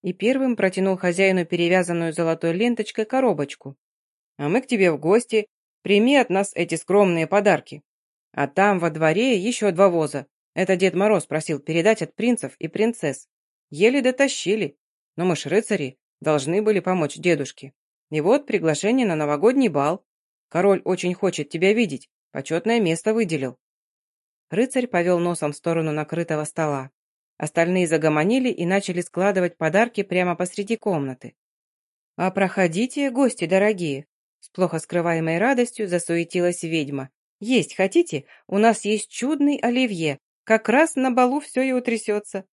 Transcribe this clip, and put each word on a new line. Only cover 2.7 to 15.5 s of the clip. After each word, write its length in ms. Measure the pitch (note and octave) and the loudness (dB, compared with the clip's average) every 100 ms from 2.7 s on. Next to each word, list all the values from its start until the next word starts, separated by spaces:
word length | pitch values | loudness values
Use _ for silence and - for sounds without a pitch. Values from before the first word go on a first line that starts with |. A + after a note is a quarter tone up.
| A#3 G#3+ - | -2 -4 -6
коробочку. 720 | G#3+ C4 B3+ D3+ C#3+ - C#3 C3+ _ _ _ _ _ - | -2 0 0 0 -6 -8 -18 -20 _ _ _ _ _ -6
"А 120 | C#3+ | -2
мы 120 | A3 | -2
к 60 | C4 | -2
тебе 240 | A3+ F#3 | 2 2
в 80 | D3 | 2
гости. 480 | D#3+ A3 - A3 G#3 _ _ _ | 2 2 2 -2 -2 _ _ _
Прими 320 | F3+ G3+ A#3+ C#4+ | 0 2 4 4
от 120 | A#3 | 2
нас 220 | F#3 G3+ | 0 -2
эти 180 | - E3+ | -4 -4
скромные 540 | E3 - G3 G3 E3+ D#3+ | -4 2 4 4 2 0
подарки. 560 | G3+ G3+ D#3 - D3 _ _ _ _ _ | 2 2 0 -2 -20 _ _ _ _ _
А 160 | - C#3+ | -4 -2
там 320 | F#3+ G3+ F#3+ | 2 2 2
во 100 | E3+ | -2
дворе 480 | D#3 D#3+ E3+ C4 G#3 | 0 0 2 2 0
еще 340 | G3+ A#3+ G#3 | -2 -2 -2
два 180 | E3+ G3 | 4 4
воза. 360 | E3+ D3 C#3+ C3+ _ _ | 4 -2 -6 -12 _ _
Это 200 | - F#3 | -4 0
Дед 200 | F#3 F#3+ | 2 2
Мороз 300 | F3 G#3 G3 | 2 2 2
просил 340 | - D#3 D#3 D3 | 0 -6 -4 -6
передать 420 | - E3 F#3 A3 | -2 2 2 2
от 140 | D#3 | -4
принцев 400 | - A#3 A#3+ - _ | -2 -2 0 -4 _
и 100 | D#3+ | -10
принцесс. 600 | - A3+ A#3 D3+ B2+ _ _ _ _ _ | -2 -2 -2 -6 -6 _ _ _ _ _
Еле 320 | D3 G#3+ C#4 | 2 2 4
дотащили. 760 | B3 B3+ C#4 - F3 A3 D3+ _ _ _ _ - | 0 0 -2 0 -4 -2 -4 _ _ _ _ -4
Но 80 | |
мы 100 | F3+ | -2
ж 100 | D#3+ | -2
рыцари, 540 | C#3 | 0